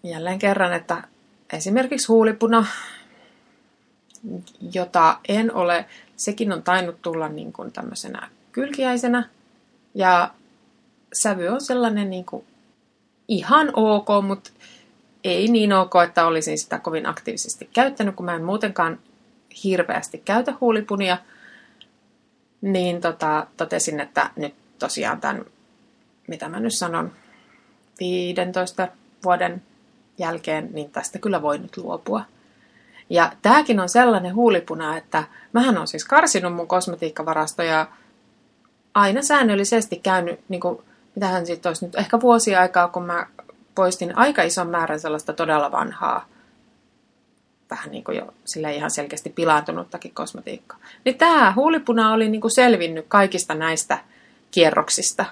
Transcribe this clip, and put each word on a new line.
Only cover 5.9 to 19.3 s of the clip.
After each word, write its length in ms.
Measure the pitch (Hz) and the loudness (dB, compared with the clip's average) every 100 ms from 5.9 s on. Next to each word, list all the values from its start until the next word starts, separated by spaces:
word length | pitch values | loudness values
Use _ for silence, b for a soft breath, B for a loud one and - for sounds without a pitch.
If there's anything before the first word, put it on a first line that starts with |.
| B B - | B B -10
sekin 380 | - 208 220 | -8 -4 -4
on 100 | 175 | -4
tainnut 380 | 165 185 175 170 | 0 0 0 -8
tulla 280 | 175 165 156 | -8 -6 -6
niin 240 | 151 165 | -8 -14
kuin 180 | - - | -14 -14
tämmöisenä 580 | - - - - - - _ _ | -12 -12 -12 -12 -14 -16 _ _
kylkiäisenä. 800 | - 277 277 254 247 247 240 233 _ _ _ _ _ _ 202 | -8 -6 -2 -2 0 0 0 -2 _ _ _ _ _ _ 0
Ja 360 | 185 180 180 - _ _ _ _ _ _ _ - | 4 6 4 -4 _ _ _ _ _ _ _ -4
sävy 260 | 220 190 175 | -2 -2 -2
on 140 | 247 | -4
sellainen 480 | 277 247 233 208 202 | -2 -2 0 -2 -4
niin 160 | 185 180 | -6 -10
kuin 200 | - - _ _ _ _ _ _ _ _ | -14 -16 _ _ _ _ _ _ _ _
ihan 440 | 208 - 294 302 | -4 4 4 4
ok, 340 | - 220 208 208 202 196 | 2 2 2 2 0 2
mut 260 | 196 - _ b b b _ _ _ | -6 -10 _ b b b _ _ _
ei 240 | 190 175 214 | -4 0 2
niin 260 | 233 208 | 4 4
ok, 200 | 196 185 180 170 | 4 4 4 4
että 200 | - 165 | 4 2
olisin 320 | 160 156 156 | 2 -2 -6
sitä 220 | - 165 | -6 -8
kovin 260 | - 160 - | -6 -6 -6
aktiivisesti 640 | 151 - - - - - | -8 -10 -10 -10 -12 -6
käyttänyt, 420 | - 269 277 208 190 | 0 0 0 -4 -4
kun 100 | 180 | -8
mä 100 | 165 | -6
en 80 | |
muutenkaan 560 | 165 208 208 190 165 165 _ _ _ | -4 -4 -4 -2 -4 -4 _ _ _